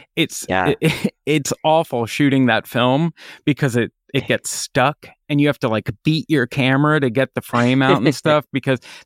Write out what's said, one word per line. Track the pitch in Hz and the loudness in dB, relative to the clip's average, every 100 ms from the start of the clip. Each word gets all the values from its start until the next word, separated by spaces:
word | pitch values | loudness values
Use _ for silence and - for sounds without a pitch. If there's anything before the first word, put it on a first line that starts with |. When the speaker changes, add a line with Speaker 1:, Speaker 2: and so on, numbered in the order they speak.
| - - | -10 -4
Speaker 1:
it's, | 160 - - | -4 -6 -4
Speaker 2:
Yeah. | 92 92 - | 0 0 0
Speaker 1:
it, | |
<laughs> | 156 - - - - | -2 -2 -4 -6 -2
it's | 151 135 - 156 | -2 -2 -4 0
awful | 160 160 120 113 | 2 0 -4 -4
shooting | - 143 135 127 | 0 2 4 2
that | 113 - | 2 -2
film | 120 123 135 170 - - - | 0 2 2 0 -4 -14 -8
because | - 139 139 117 | -4 -2 0 0
it, | 113 - _ | -2 -6 _
it | 139 - | -6 -2
gets | 117 - | -4 -4
stuck | - - 139 131 147 - - - | -10 -6 0 0 -2 -12 -20 -4
and | 143 | 0
you | 147 | 0
have | 139 | 0
to, | 127 | -2
like, | 110 - - - | -2 -4 -4 -2
beat | 156 - | -2 0
your | 151 120 | 0 0
camera | 143 131 135 151 151 | 0 2 2 2 2
to | 131 | 0
get | 113 131 - | 0 -2 -4
the | |
frame | - 120 120 131 | -4 0 2 4
out | 135 139 | 4 2
and | 135 135 | 0 -4
Speaker 2:
<laughs> | |
Speaker 1:
stuff, | 156 151 - | 0 0 -2
because | 139 135 127 - - | -4 -2 -4 -6 -20